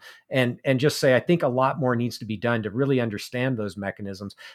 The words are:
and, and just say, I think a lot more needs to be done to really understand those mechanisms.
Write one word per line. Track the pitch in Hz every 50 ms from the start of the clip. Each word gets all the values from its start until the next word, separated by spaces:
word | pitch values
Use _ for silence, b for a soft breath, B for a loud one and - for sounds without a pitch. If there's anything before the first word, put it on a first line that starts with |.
| B B B B B B
and, | - 131 127 120 120 - -
and | 143 131 123
just | 139 151 - -
say, | - 139 127
I | 120
think | - - 175 170 160
a | 135
lot | 123 127 131 135 139 147
more | 131 127 123
needs | 117 120 120 - -
to | 110
be | 101 110
done | 95 117 117 120 113 104
to | 104
really | 92 120 139 135 139 127
understand | 120 117 101 101 - - - 123 123 131 131
those | 107 104 101 87
mechanisms. | 101 98 98 - - 104 98 98 92 104 98 - B B B B